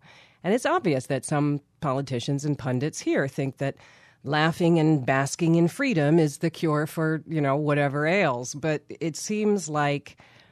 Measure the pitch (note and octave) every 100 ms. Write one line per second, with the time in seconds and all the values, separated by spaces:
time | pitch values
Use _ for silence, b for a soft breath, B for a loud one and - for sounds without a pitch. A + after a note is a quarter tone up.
0 | B B B B E3+ A#3 C#4+ F4 G#3+ C3
1 | - C3+ - D3+ D3 C#3+ _ - D3+ C3
2 | C#3 A#2+ C3 C#3+ D3 B2+ C#3 B2+ D3+ -
3 | E4 D4+ C3+ - C3+ - C#3 - B B
4 | B B B2+ D3+ D#3+ D#3+ E3+ E3+ D#3 D3+
5 | B2 C3+ C3+ - E3 E3 E3+ - C#4 F3
6 | C#3+ E3+ D#3 C#3 E3 - D#3+ D3 D#3 -
7 | D#3+ D#3+ - D#3+ C#3 C#3+ D3+ D3 C#3+ C#3+
8 | D3+ G3 E3 B2 B2+ C#3+ D#3+ D3+ - -
9 | E3 C#3+ - G#3+ G#3+ G3+ D#3 D3+ C#3+ C#3+
10 | - - B B B